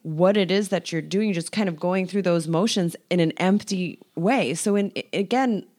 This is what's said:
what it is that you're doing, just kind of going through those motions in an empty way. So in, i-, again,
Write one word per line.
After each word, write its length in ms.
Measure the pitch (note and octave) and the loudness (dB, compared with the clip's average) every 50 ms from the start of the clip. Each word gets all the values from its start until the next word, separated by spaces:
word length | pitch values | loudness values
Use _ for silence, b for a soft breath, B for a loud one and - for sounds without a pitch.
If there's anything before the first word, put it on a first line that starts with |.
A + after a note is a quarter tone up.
what 360 | - E3 D#3 D3+ F3 F#3 G#3 G#3 | -10 -6 0 2 4 4 4 4
it 120 | G3 E3 | 2 2
is 200 | F#3 G3 G#3 F#3+ | 2 0 0 0
that 220 | G3+ F3 E3 - | -2 -4 -4 -4
you're 120 | - E3 D3+ | -6 -6 -4
doing, 300 | D3+ D#3 G3 A3 G#3+ G3 | -2 -2 0 0 0 0
just 180 | E3+ E3 - | -2 -4 -4
kind 180 | - G#3 G#3+ F#3 | -2 -2 -2 -2
of 100 | E3 D3+ | -2 -2
going 280 | - F3+ F#3 F#3+ F#3 F3 | -2 -2 0 0 -2 -2
through 160 | F#3 G3+ F#3+ | -2 -2 0
those 240 | F3+ E3+ E3+ D#3+ D#3 | 2 2 2 0 0
motions 480 | E3 D#3+ G3 A#3 - A3 F3+ E3+ E3+ - _ - | 0 2 2 2 2 0 0 -2 -2 -6 _ -2
in 80 | F3 F3+ | 2 2
an 120 | E3 D#3+ - | 2 2 2
empty 680 | - F3 F#3 G3 G#3 G3+ - G3+ F#3 F3+ D#3+ - - - _ - | 0 2 2 2 2 0 -2 -4 -4 -4 -6 -8 -12 -18 _ -8
way. 400 | - E3 G3 B3+ C4+ F3+ A#2+ C#3+ | -4 0 0 2 2 0 0 -2
So 200 | E3 - G#3+ G3+ | -2 -2 0 0
in, 160 | G3+ G3+ G3 - - | 0 0 -2 -4 -8
i-, 60 | - _ - | -8 _ -4
again, 540 | E3+ G3+ - A#3 B3+ C4+ B3+ A3 F#3+ - - _ | -4 -2 0 0 0 2 2 0 -2 -4 -8 _